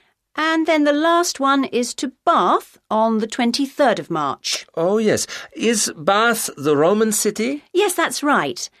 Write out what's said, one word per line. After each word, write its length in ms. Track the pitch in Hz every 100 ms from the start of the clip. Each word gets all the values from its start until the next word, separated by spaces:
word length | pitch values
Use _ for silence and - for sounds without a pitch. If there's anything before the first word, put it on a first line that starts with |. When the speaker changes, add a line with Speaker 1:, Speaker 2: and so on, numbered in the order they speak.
| _ _ _ -
Speaker 1:
And 280 | 311 320 320
then 160 | 311
the 100 | 294
last 460 | 294 330 339 349 -
one 240 | 269 277 262
is 300 | 233 240 -
to 160 | 262 -
Bath 540 | - 294 185 349 - _ -
on 280 | 214 226 220
the 80 | 220
twenty-third 720 | - 240 254 277 - 277 185
of 140 | 147
March. 560 | 165 143 - - - - -
Speaker 2:
Oh, 240 | 175 214
yes. 260 | 214 120 - - - -
Is 360 | 220 226 - -
Bath 540 | 151 202 233 220 - -
the 200 | 143 143
Roman 340 | 160 214 220
city? 520 | 214 208 208 233 294 -
Speaker 1:
Yes, 220 | 359 415 349
that's 260 | 330 -
right. 480 | 294 233 143 - - _